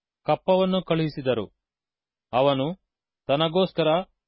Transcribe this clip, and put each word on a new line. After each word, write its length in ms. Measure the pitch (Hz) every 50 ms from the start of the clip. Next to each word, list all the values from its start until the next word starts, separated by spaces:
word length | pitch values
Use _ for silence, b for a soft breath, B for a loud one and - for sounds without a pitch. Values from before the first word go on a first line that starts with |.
| _ _ _ _ -
ಕಪ್ಪವನ್ನು 580 | - 151 - _ - 185 185 190 185 185 185
ಕಳುಹಿಸಿದರು. 720 | 170 - 165 165 160 151 - 151 131 131 120 107 95 - _ _ _ _ _ _ _ _ _ _ _ _ _ _ _ _
ಅವನು 540 | 113 123 135 143 139 135 135 160 185 - _ _ _ _ _ _ _ _ _
ತನಗೋಸ್ಕರ 600 | - 135 151 165 160 160 185 190 - - 170 160 156 156 180 190 - _ _ _